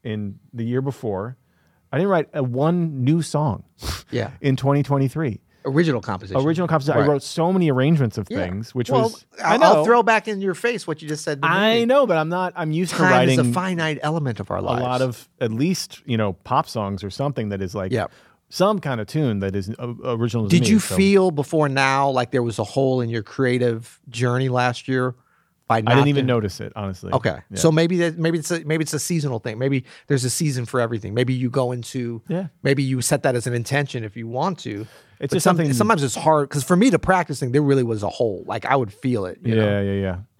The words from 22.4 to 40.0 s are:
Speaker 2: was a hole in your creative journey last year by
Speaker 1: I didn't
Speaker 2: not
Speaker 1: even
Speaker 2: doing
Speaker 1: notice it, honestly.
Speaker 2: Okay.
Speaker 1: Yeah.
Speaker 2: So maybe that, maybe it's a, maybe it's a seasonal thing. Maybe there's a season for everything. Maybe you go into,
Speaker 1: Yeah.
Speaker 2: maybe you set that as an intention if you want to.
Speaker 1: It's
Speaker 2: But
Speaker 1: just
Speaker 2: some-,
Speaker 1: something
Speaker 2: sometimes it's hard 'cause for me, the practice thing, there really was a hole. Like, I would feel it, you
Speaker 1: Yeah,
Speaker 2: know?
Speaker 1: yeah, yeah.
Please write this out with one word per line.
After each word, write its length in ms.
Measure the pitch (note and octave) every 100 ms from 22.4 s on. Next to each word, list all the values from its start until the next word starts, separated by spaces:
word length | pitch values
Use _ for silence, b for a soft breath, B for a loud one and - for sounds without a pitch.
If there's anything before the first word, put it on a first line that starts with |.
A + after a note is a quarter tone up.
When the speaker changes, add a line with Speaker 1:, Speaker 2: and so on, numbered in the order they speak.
Speaker 2:
was 160 | A#2 G#2+
a 40 |
hole 380 | G#2+ - C3+ B2+
in 80 | A#2
your 140 | A2+
creative 760 | G#2 - C3 B2 A#2+ A2+ A#2 - -
journey 400 | A#2 B2 B2 C3+
last 380 | B2 B2 A#2+ -
year 280 | C3 B2+ A#2+ _ _ _ _ _
by 100 | A2+
Speaker 1:
I 40 |
didn't 160 | A2 B2+
Speaker 2:
not 100 | C#3+
Speaker 1:
even 200 | C#3 C3
Speaker 2:
doing 100 | A#2+
Speaker 1:
notice 240 | G#2 -
it, 100 | G#2+ G#2+
honestly. 360 | G2 F#2 F#2
Speaker 2:
Okay. 260 | - F#2+ D#2 -
Speaker 1:
Yeah. 80 | -
Speaker 2:
So 140 | E3
maybe 260 | D#3 E3 F3+
that, 220 | E3+ E3
maybe 180 | D#3+ E3
it's 140 | D3
a, 120 | E3+ D3+
maybe 180 | D#3+
it's 100 | D#3
a 60 | D3+
seasonal 400 | - E3+ C#3+ A#2
thing. 180 | B2 A2
Maybe 260 | C3+ C3+ - B _
there's 180 | C#3
a 60 | B2
season 360 | - D#3 B2+ A2+
for 140 | B2+
everything. 360 | A#2 A#2 G2 A2
Maybe 180 | B2+
you 160 | B2+ B2+
go 220 | C3+ B2
into, 500 | B2 A#2 C3 A#2+ A2+ -
Speaker 1:
Yeah. 200 | E3 F#3 _
Speaker 2:
maybe 220 | C#3 C#3
you 180 | C3+ C3
set 220 | - C#3+
that 100 | C#3+ B2
as 120 | B2
an 80 | A#2+
intention 480 | A2+ C#3 C#3 B2+
if 120 | A2 A#2+
you 120 | A2+
want 320 | B2 F3 F3
to. 220 | B2 G2+
Speaker 1:
It's 500 | A2 - _ _ C#3
Speaker 2:
But 60 | F#3
Speaker 1:
just 60 |
Speaker 2:
some-, 140 | F#3 E3+
Speaker 1:
something 160 | D#3
Speaker 2:
sometimes 300 | B2 G#3+ G3+
it's 100 | C#3
hard 380 | - D#3 D#3 C#3
'cause 120 | D3
for 120 | - F3+
me, 160 | B3+
the 80 | A#3
practice 400 | - F#3 E3 C#3
thing, 120 | B2+
there 120 | C3+
really 180 | C#3+ C3+
was 200 | A#2+ A2
a 60 | G2+
hole. 340 | - A#2 F2+ -
Like, 200 | G#2+ -
I 100 | C#3
would 180 | A2
feel 320 | - B2+ A#2 F2+
it, 140 | -
you 120 | A#2 A2+
Speaker 1:
Yeah, 60 | G#2
Speaker 2:
know? 160 | G2+
Speaker 1:
yeah, 100 | G2+
yeah. 240 | G2